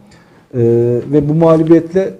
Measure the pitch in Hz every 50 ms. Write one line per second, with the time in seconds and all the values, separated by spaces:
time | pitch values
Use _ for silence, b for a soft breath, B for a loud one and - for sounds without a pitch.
0 | b b b b b b b b b b - 123 117 117 117 120 120 120 120 120
1 | 117 135 143 151 143 147 160 165 165 165 160 160 165 156 165 165 165 165 185 190
2 | 190 190 -